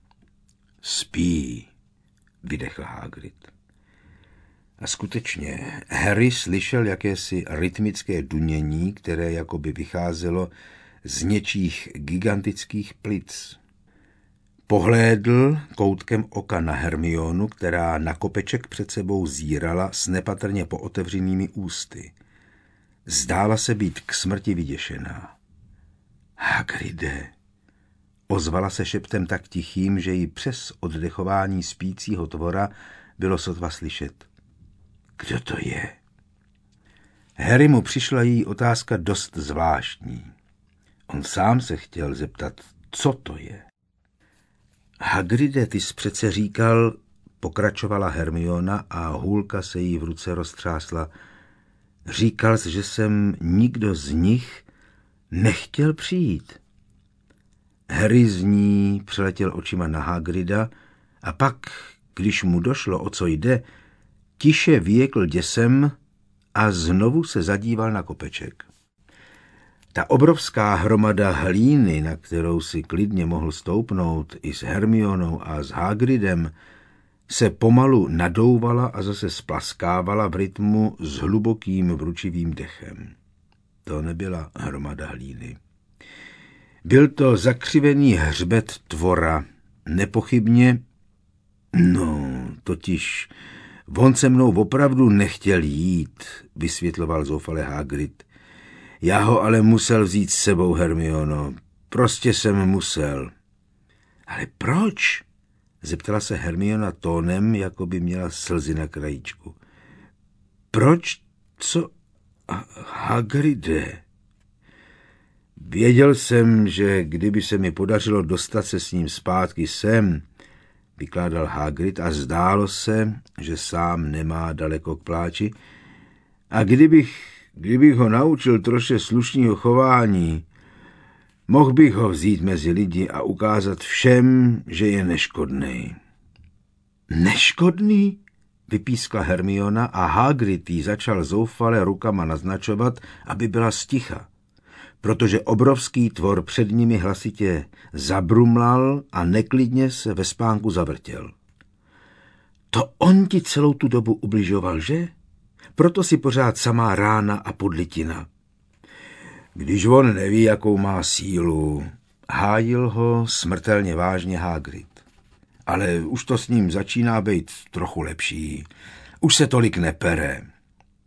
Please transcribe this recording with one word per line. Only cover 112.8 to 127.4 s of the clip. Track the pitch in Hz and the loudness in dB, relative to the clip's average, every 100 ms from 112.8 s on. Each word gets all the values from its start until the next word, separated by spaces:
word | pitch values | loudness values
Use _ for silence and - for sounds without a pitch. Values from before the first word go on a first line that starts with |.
| - | -16
Hagride? | - - 117 107 135 147 131 76 80 - - - _ _ _ _ _ _ _ _ _ _ _ _ _ _ - | -10 -4 -2 -2 0 0 0 -2 -4 -4 -12 -20 _ _ _ _ _ _ _ _ _ _ _ _ _ _ -20
Věděl | - 90 120 123 139 127 | -8 2 6 8 8 6
jsem, | - 120 117 110 107 | 2 4 6 6 4
že | 90 101 98 | 2 2 2
kdyby | 82 82 98 104 | 0 -2 0 0
se | 98 101 | 0 -2
mi | 95 | -2
podařilo | 80 98 107 - 104 | -2 0 0 2 0
dostat | 82 87 - 107 92 | 0 -2 -2 -4 -4
se | 92 | -6
s | - | -4
ním | 90 78 | -4 -4
zpátky | - - 92 90 - 80 | -6 -2 0 -2 -4 -6
sem, | - 104 113 104 80 - _ - - _ _ _ - | -4 0 2 2 0 -6 _ -20 -20 _ _ _ -16
vykládal | 73 90 87 82 78 | -10 -4 -4 -2 -4
Hagrid | 76 76 73 90 95 | -4 -6 -4 -4 -4
a | 87 | -4
zdálo | 73 65 82 90 101 98 | -4 -4 0 2 2 0
se, | - - 110 110 107 - - | -4 -2 0 0 -4 -12 -14
že | 78 80 | -10 -8
sám | - 87 85 85 78 | -6 -4 -2 -2 -4
nemá | 76 80 82 82 | -4 -4 -4 -6
daleko | 76 80 78 82 80 | -4 -4 -4 -6 -10
k | |
pláči, | - 85 87 87 107 117 - - - - - _ _ _ _ | -6 -4 -4 -4 -6 -6 -18 -20 -20 -20 -20 _ _ _ _
a | 110 | 0
kdybych, | 104 123 156 156 127 - - - | 4 8 8 8 4 -2 -20 -20